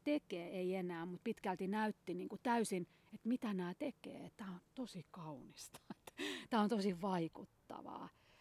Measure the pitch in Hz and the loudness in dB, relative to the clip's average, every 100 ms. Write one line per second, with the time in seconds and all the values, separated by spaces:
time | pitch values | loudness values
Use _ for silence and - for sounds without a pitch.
0 | 302 294 - 175 175 185 180 190 180 170 | 2 2 2 -4 -2 0 2 2 0 -2
1 | 175 180 233 208 208 185 190 214 214 - | -4 -2 -2 0 0 0 2 2 2 0
2 | - 180 - 202 254 240 208 185 175 - | -4 -4 -4 -2 4 4 4 2 -2 -10
3 | - 214 226 247 220 185 175 185 294 - | -18 -6 0 0 2 0 0 -2 -4 -4
4 | - - 175 - 196 175 - - 240 180 | -10 -10 -12 -10 -10 -10 -12 -8 -8 -8
5 | - - 156 139 - - - - - - | -12 -10 -10 -10 -12 -16 -16 -16 -14 -14
6 | - - - - - 226 208 220 196 170 | -12 -4 -4 -4 2 4 6 4 2 2
7 | 196 180 165 - - _ - - - - | 2 2 0 -4 -16 _ -14 -12 -10 -10
8 | - - - - | -12 -16 -20 -20